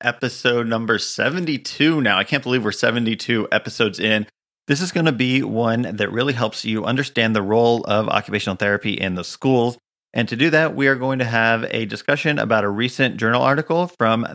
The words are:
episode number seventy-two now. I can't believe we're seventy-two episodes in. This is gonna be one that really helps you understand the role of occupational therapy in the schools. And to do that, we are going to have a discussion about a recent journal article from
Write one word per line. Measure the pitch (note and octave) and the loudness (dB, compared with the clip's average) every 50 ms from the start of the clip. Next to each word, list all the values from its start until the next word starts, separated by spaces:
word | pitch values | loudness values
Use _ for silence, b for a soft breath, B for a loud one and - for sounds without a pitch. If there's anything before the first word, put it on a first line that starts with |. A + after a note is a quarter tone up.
episode | - B2 A#2+ - - B2 - - - B2+ A#2+ A#2+ A#2 A2+ | -4 -4 -4 -2 -4 -6 -4 -2 0 0 2 2 0 0
number | A2+ A2+ A#2 A2 A2+ G2+ | -2 -2 0 0 0 0
seventy-two | - - - - A2 B2 D3+ F#3 F3 D3+ C#3+ B2+ - - - - C#3+ D#3+ E3 D3+ | -2 -4 -4 -2 -2 -2 -2 -2 -2 -4 -4 -4 -6 -8 -2 0 2 2 2 2
now. | C3 G#2+ G2 F#2+ | 2 2 2 2
I | G2 | 2
can't | - D3+ C#3 - | 0 -2 -2 0
believe | B2 B2+ C3 G#2+ | 0 0 0 0
we're | G#2 G2 | 0 -2
seventy-two | - - A#2 A2+ A#2+ A#2 A2+ A2 G#2+ - - A#2 A2 G#2 - | 0 0 0 2 0 0 -2 -2 -2 -2 -2 -2 -2 0 0
episodes | - G#2 - B2 - - A#2 A2 G2 - | 0 -2 -2 -2 -4 -2 -2 -2 -2 -2
in. | G#2+ A2 G#2+ G#2+ G#2+ - _ _ _ _ _ _ _ - | 0 0 0 0 -2 -4 _ _ _ _ _ _ _ -2
This | C#3+ C#3+ | -2 0
is | F#3 F3 | -2 -2
gonna | - E3+ D#3+ D#3+ C3+ | -2 0 0 2 2
be | A2 B2+ B2+ B2+ C3+ | 2 0 0 0 0
one | C3 G#2+ A2 A2+ A#2 A2+ A2+ A#2 B2 | 0 0 0 0 0 2 0 0 -2
that | - G#2 G#2 G#2 G2 | -4 -4 -4 -4 -2
really | G2 A2+ B2+ C#3+ C3 | -2 -2 -2 -2 -2
helps | A#2 A#2+ G#2+ - - - | -2 -2 -4 -4 -6 -6
you | A2 A2 G#2+ G2+ | -4 -4 -2 -2
understand | A2 B2 C3+ C#3 - - A#2+ A2+ A2+ A2 | -2 0 -2 -2 -2 -2 0 0 2 2
the | G#2+ | 0
role | G2 G2 A2 A#2 A#2+ A#2 A#2 A2+ - | 0 2 2 4 4 4 4 2 0
of | - G2+ G#2+ G#2+ A2+ | 0 0 0 0 0
occupational | - G#2 G2+ - G#2 G#2 - G#2 F#2+ - | 0 -2 -2 -2 -4 -4 -2 -4 -4 -2
therapy | G#2 G2+ G2+ G2+ - G#2+ | 0 0 0 0 -2 -4
in | G2 - F#2+ F#2+ F2+ | -4 -4 -2 -4 -4
the | F2+ F2 | -4 -6
schools. | - - - - C3+ C3 B2 A#2 A#2+ A#2+ - _ _ _ _ _ _ - | -8 -8 -2 0 2 4 4 2 2 -2 -6 _ _ _ _ _ _ -4
And | A#2 A#2 G#2 | -4 -2 -2
to | A#2+ | 0
do | A2+ C#3+ - | 0 2 4
that, | D3+ D#3 D#3+ D3+ F#2+ | 4 4 2 2 0
we | C3 C#3 C3+ | 2 2 2
are | C3+ B2 | 2 2
going | B2+ C3 C3+ C3 | 0 -2 -2 -2
to | B2+ | -2
have | A2+ A#2 A2+ A2+ A2+ A2+ A2+ A2+ | 0 2 2 4 4 2 2 0
a | - - A2+ A2+ | -2 -4 -4 -4
discussion | G2+ G#2+ G#2 - - C#3+ D3 - D#3 D3 C#3 | -4 -6 -6 -2 -2 -2 0 0 0 0 0
about | A2 A2 A2+ A2 G2+ | 0 2 2 2 2
a | G2+ | 0
recent | G2+ G#2 A#2+ B2+ - - C3+ A#2+ - | 0 0 -2 -2 0 0 0 0 0
journal | - A#2 A2 A#2 B2 | 0 0 2 2 4
article | C3 C3 C#3 D3 D#3 - E3 E3+ F3+ E3+ - - | 4 2 2 2 0 0 0 -2 -2 -2 -2 0
from | A#2 A2 A2+ A2+ A#2 - - | 2 2 2 2 0 -4 -8